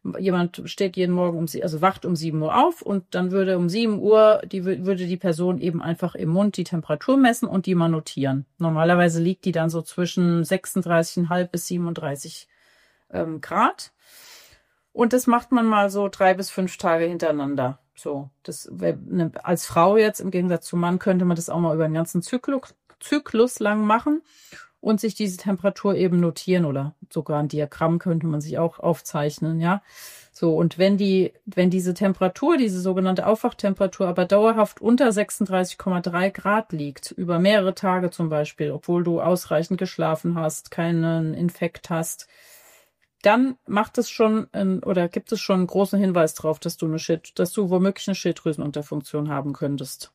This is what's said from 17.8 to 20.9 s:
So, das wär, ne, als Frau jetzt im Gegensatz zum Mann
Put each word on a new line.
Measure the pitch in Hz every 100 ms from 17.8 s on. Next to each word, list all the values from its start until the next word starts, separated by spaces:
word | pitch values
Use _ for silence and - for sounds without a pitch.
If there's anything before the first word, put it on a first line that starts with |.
| _ -
So, | 151 143 139 _
das | - 170 -
wär, | 175 175 143
ne, | - 180 160 -
als | - 170 -
Frau | 175 175 214
jetzt | 214 -
im | 185
Gegensatz | 185 180 170 -
zum | 175
Mann | 175